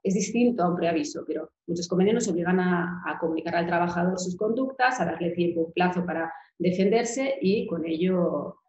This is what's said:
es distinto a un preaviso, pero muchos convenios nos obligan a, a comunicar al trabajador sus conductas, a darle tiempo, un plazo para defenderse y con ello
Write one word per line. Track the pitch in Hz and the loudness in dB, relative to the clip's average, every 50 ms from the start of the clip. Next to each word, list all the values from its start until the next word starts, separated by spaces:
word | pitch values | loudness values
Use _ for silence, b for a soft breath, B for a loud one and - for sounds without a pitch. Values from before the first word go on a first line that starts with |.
| _ | _
es | 190 185 | 0 0
distinto | 220 214 - 226 233 247 240 - - 175 | 0 -2 0 2 2 4 4 4 2 2
a | 180 | 2
un | 175 | 2
preaviso, | 175 165 170 165 156 147 147 - - - | 2 0 0 0 0 -2 -4 -6 -8 -8
pero | - 160 160 156 - _ _ _ | -6 -6 -6 -8 -10 _ _ _
muchos | - 170 175 175 | -6 -6 -6 -4
convenios | - 185 180 190 208 220 | 0 2 4 4 4 4
nos | 240 240 208 | 2 0 0
obligan | 165 175 170 175 185 185 | -2 0 2 2 2 2
a, | 180 180 180 175 175 175 - - - 156 | 4 2 2 2 0 -2 -6 -6 -6 -6
a | 151 - | -6 -2
comunicar | 170 165 160 160 160 170 170 | -2 -2 -2 -2 -4 -2 -2
al | 170 170 | 0 0
trabajador | 170 175 170 175 175 165 175 175 185 185 | 2 2 0 0 0 0 0 0 0 0
sus | - - 190 175 | 0 -4 -6 -4
conductas, | - 208 214 233 262 269 269 - - 254 247 254 - | -2 -2 0 0 0 -2 -4 0 0 0 2 2 0
a | 170 | -2
darle | 165 165 165 180 165 | -2 -2 -2 -4 -4
tiempo, | 170 175 175 165 151 165 165 | 0 0 0 0 2 0 -2
un | 165 - | -2 0
plazo | 180 180 180 175 180 175 | 0 0 2 2 0 -2
para | 170 160 165 165 165 B B B B B _ | -2 -4 -4 -4 -6 B B B B B _
defenderse | 165 180 180 190 190 202 214 233 240 226 - 269 269 - - - | 0 0 2 4 4 4 4 2 2 0 -2 -2 -2 -2 -2 0
y | 196 190 202 233 190 | 2 2 2 2 0
con | - 170 160 160 | -4 -4 -4 -4
ello | 165 160 156 180 185 185 180 175 165 175 196 190 185 - _ _ | -4 -2 0 0 2 2 2 2 0 0 -2 -6 -6 -12 _ _